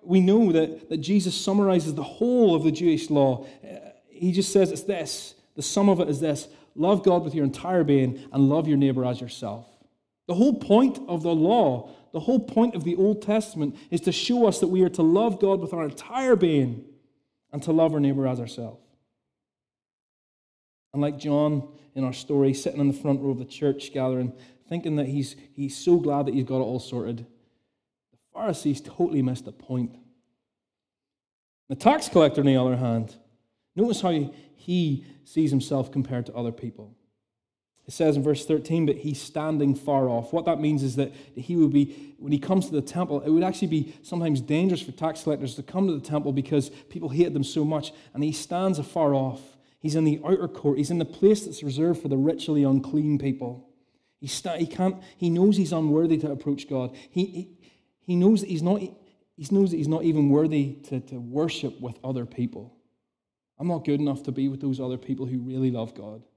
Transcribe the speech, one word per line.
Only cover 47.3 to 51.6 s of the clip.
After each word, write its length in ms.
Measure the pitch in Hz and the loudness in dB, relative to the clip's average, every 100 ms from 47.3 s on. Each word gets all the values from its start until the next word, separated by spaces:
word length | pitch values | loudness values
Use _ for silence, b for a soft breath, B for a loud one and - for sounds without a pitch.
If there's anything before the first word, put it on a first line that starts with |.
them 120 | 143 | 2
so 200 | 135 165 | -4 -2
much. 280 | 151 156 - B B | -2 -2 -6 B B
And 100 | 135 | -4
he 100 | 147 | -4
stands 460 | 151 - 175 190 156 | -4 -6 -2 -2 -2
afar 360 | 139 175 151 | -4 0 2
off. 260 | 139 131 131 - _ b b | 2 0 -6 -16 _ b b
He's 160 | 156 | -2
in 100 | 156 | 2
the 160 | 156 151 | 2 0
outer 240 | 151 190 175 | 0 0 0
court. 300 | - 147 135 | -2 -2 0
He's 120 | 139 | 0
in 80 | 175 | -2
the 60 | |
place 420 | 160 - 202 208 170 | -4 2 4 4 -2
that's 160 | 147 | -10